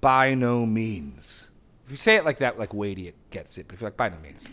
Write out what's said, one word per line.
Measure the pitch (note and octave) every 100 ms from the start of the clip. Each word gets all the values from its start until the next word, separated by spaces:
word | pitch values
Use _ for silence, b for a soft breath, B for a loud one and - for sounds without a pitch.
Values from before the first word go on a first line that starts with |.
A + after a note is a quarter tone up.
by | C#3 C3 C3
no | C3 B2 A#2+
means. | A#2 A2 A2 G2+ C#2+ C2 - - - _ _ _
If | -
you | C#3
say | -
it | A3
like | D#3 C#3
that, | B2+ A#2
like, | G#2
Wade | G#2 G2+ F#2+ F2 - _
gets | - D#2+ -
it. | E2+
But |
if | F#2
you're | A2
like, | -
By | A#2
no | E2
means | D2+ - -